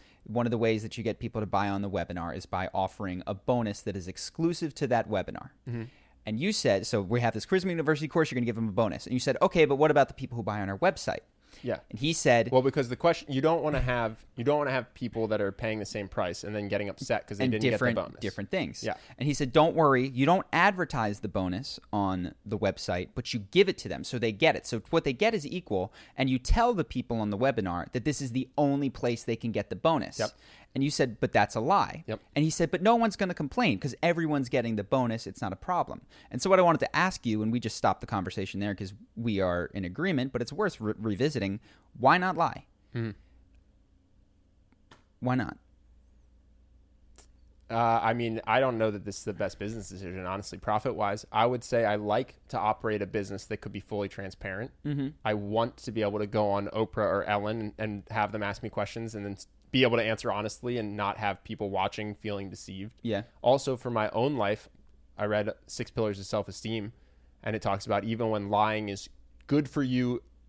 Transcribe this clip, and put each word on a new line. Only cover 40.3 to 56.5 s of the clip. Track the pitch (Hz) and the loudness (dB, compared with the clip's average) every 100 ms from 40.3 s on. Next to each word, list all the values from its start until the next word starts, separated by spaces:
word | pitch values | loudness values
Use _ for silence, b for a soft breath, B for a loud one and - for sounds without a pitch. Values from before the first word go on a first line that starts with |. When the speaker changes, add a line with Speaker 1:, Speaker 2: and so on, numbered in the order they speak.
Speaker 1:
but | 120 | -4
it's | 120 | -4
worth | 147 214 - | -2 -2 -2
re-, | 107 107 | -4 -2
revisiting. | 110 98 143 135 98 101 b b b - | -2 0 0 0 -2 -4 b b b 2
Why | 127 180 | 4 4
not | 185 165 | 2 0
lie? | 151 - - _ _ | -2 -2 -16 _ _
Speaker 2:
Mm-hmm. | 120 113 98 - - _ - _ _ _ _ _ _ _ _ _ _ _ _ _ - _ - | -6 -6 -8 -18 -20 _ -20 _ _ _ _ _ _ _ _ _ _ _ _ _ -20 _ -8
Speaker 1:
Why | 123 | -2
not? | 127 104 - _ _ _ - _ _ _ _ _ _ _ _ _ _ _ - - - - - - | 0 -2 -8 _ _ _ -20 _ _ _ _ _ _ _ _ _ _ _ -20 -20 -20 -20 -20 -4
Speaker 2:
Uh, | 113 117 113 | 2 4 4
I | 113 117 | 4 2
mean, | 117 113 - | 0 -2 2
I | 120 | 4
don't | 131 117 | 4 2
know | 110 | 0
that | 101 101 | 0 -8
this | - | -8
is | - | -8
the | |
best | 87 95 - | -4 -4 -4
business | 101 113 98 | -8 -8 -12
decision, | 92 92 92 92 | -12 -10 -8 -6
honestly, | 98 101 92 | -6 -8 -8
profit-wise. | - 107 135 104 101 107 - | -2 0 0 -2 -2 -2 -2
I | 107 120 | 2 2
would | 123 | 2
say | - 120 107 | 0 2 2
I | 104 | 2
like | 104 110 135 - - | 2 0 0 -12 -8
to | 117 | -2
operate | 104 107 113 104 | 0 0 0 -2
a | 98 | -2
business | 107 98 98 - | -4 -4 -8 -8
that | 107 | -10
could | 104 | -8
be | 101 | -10
fully | - 104 101 | -6 -4 -4
transparent. | - 98 - 101 95 127 - | -6 -12 -10 -8 -8 -10 -10
Speaker 1:
Mm-hmm. | 147 143 139 156 | -6 -4 -4 -4
Speaker 2:
I | 110 104 | -2 -2
want | 101 110 120 - | 0 0 0 -4
to | - | -6
be | 110 | -2
able | 104 104 | 0 0
to | 104 | -2
go | 110 | 0
on | 104 | 2